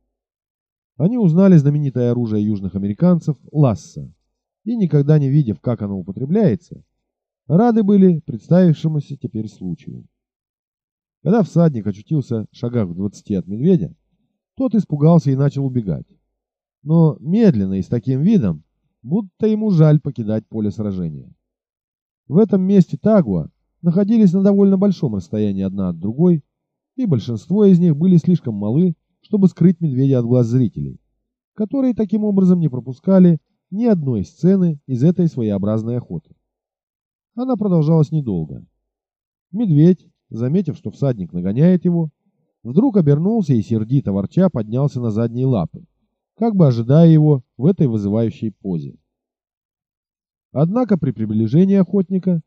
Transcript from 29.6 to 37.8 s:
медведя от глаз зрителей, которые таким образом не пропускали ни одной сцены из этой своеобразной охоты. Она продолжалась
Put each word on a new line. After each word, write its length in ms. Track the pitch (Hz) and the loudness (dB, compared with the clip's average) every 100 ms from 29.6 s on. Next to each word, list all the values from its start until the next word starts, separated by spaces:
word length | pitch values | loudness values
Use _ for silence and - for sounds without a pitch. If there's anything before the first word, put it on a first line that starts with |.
| 170 175 | 0 2
медведя 400 | 160 123 139 127 | -4 0 0 0
от 40 | |
глаз 220 | 117 127 117 | 2 0 2
зрителей, 540 | 127 113 76 69 62 _ _ _ _ _ | 0 -2 -4 -12 -14 _ _ _ _ _
которые 400 | - 214 277 262 | -8 -6 -2 -2
таким 300 | 214 214 214 | -2 -4 -2
образом 340 | 208 196 185 180 | 0 2 2 2
не 100 | 156 | 0
пропускали 680 | 123 123 123 - 190 180 160 _ _ - | -4 -12 -8 2 6 6 4 _ _ -14
ни 140 | 190 | -4
одной 400 | 240 190 139 113 | 0 0 0 -4
сцены 560 | 92 - 175 196 175 147 - | -6 -2 0 2 0 -4 -6
из 160 | 120 | 0
этой 240 | 151 180 165 | 0 2 -2
своеобразной 680 | 127 107 101 101 110 113 120 | -2 -2 -2 -2 -4 -4 -8
охоты. 360 | - 82 _ _ _ _ _ _ _ _ _ _ _ | -8 -14 _ _ _ _ _ _ _ _ _ _ _
Она 220 | 233 262 240 | -10 -4 -2
продолжалась 560 | 208 175 | 2 2